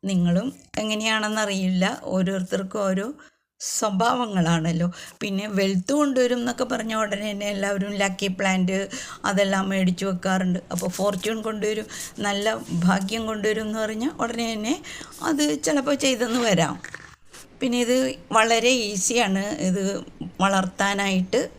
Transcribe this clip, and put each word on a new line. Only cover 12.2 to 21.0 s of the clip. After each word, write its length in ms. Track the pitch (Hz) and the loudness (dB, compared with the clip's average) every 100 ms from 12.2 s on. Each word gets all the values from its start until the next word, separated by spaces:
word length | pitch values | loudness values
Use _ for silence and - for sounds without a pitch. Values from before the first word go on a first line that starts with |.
| 202 | -2
നല്ല 280 | 202 208 226 - 170 | 0 0 -2 -4 2
ഭാഗ്യം 400 | 180 185 190 226 220 | 4 4 0 -4 -4
കൊണ്ടുവരും 340 | 220 208 214 214 | -2 0 0 -2
എന്ന് 140 | 220 | -2
പറഞ്ഞാൽ 280 | 214 220 254 - | -2 -2 -4 -2
ഉടനെ 240 | 233 233 226 | -4 -2 -4
തന്നെ 220 | 220 220 320 - - - - - | -2 -2 -4 -4 -14 -16 -6 -2
അത് 140 | 294 294 294 320 | 2 2 2 0
ചിലപ്പോൾ 300 | 294 262 277 | 0 2 2
ചെയ്തെന്ന് 380 | 277 247 233 240 233 | 2 2 0 2 4
വരാം. 280 | 180 156 135 - - - - - - - - | 4 2 -2 -12 -16 -20 -20 -20 -20 -20 -4
പിന്നെ 200 | 269 240 233 | -2 0 2
ഇത് 100 | 254 262 269 - 220 | 2 2 -4 0 4
വളരെ 360 | 226 226 233 254 208 | 4 4 4 4 2
ഈസിയാണ് 540 | 208 - 240 214 196 202 - 185 | -2 0 2 2 0 -2 -2 0
ഇത് 140 | 185 190 196 - - 180 - | 0 0 -4 -8 -12 -12 0
വളർത്താനായിട്ട്. 1000 | 190 196 190 - 196 196 | 2 2 0 -2 -2 0